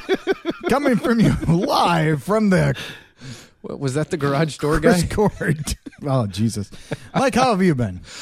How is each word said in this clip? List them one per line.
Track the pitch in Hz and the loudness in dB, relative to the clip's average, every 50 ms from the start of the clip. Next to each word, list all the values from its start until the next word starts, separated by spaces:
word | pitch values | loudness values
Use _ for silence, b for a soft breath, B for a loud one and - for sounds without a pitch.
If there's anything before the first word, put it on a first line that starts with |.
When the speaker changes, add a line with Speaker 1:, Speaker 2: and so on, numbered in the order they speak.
| - - 370 - - | -2 -2 -4 -2 -2
Speaker 1:
<laughs> | - 381 - - - - - - 349 | -2 -4 -4 -4 -8 -8 -6 -2 0
Coming | 220 277 294 285 254 | 0 2 2 2 2
from | 185 - 330 233 233 | 2 2 2 2 4
you | 208 - - - | 4 2 2 2
<laughs> | - | 0
live | - 165 170 202 277 - - 247 190 175 165 156 156 160 147 - | 2 2 2 2 2 2 2 4 4 2 2 2 0 0 -2 -2
from | - 202 220 220 202 | 0 0 2 2 4
the | 185 175 151 143 131 B B B B B B B B B B 131 123 B B B B B | 4 4 4 2 0 B B B B B B B B B B -18 -18 B B B B B
Speaker 2:
What, | - - - - | -14 -12 -10 -6
was | 139 135 123 | -4 -4 -2
that | 147 156 - | -2 -2 -2
the | - | -2
garage | 165 139 143 139 139 165 160 - - | -2 -2 0 0 0 0 -2 -2 -2
door | - 147 156 160 | -2 0 2 4
Speaker 1:
Chris | - - 226 180 160 | 4 4 4 4 2
Speaker 2:
guy? | - - | 0 0
Speaker 1:
Court. | - 214 190 - - - - 151 156 147 - - - | 0 0 0 0 -2 -2 -2 -2 -2 -2 -6 -8 -8
<laughs> | - - - - - | -10 -16 -16 -10 -4
Oh, | 143 135 135 117 | -2 0 0 0
Jesus. | 101 92 92 110 117 98 107 98 - - B B B B B B B B | -2 -2 -2 -2 -2 -2 -4 -8 -10 -12 B B B B B B B B
Mike, | 175 254 277 185 | 0 0 2 2
how | 208 262 262 226 | 2 2 2 2
have | 180 190 | 2 2
you | 185 151 | 2 2
been? | 123 120 101 90 90 - B B B | 2 0 -4 -4 -8 -12 B B B